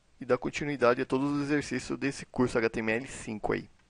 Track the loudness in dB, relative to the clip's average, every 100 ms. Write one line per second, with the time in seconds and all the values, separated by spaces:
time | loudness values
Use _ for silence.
0 | _ _ 0 0 0 -4 -4 4 4 4
1 | 2 0 0 0 0 0 0 -4 -4 -4
2 | -4 -4 -6 2 2 4 0 0 0 -2
3 | -4 -10 -8 -4 -2 -2 -4 -18